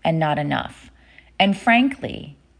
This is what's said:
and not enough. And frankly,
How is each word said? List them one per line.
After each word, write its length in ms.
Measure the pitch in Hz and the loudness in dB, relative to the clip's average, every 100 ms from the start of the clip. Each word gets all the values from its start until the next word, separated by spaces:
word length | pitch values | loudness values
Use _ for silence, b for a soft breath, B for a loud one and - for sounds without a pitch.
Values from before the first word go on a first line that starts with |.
and 140 | 165 160 | -2 0
not 220 | 156 147 | 0 -2
enough. 500 | 147 131 120 - - B B B B - | -2 -2 -4 -8 -20 B B B B 0
And 160 | 196 196 | 0 2
frankly, 800 | - 233 269 - 117 - - - _ | 2 4 2 -2 -8 -10 -14 -20 _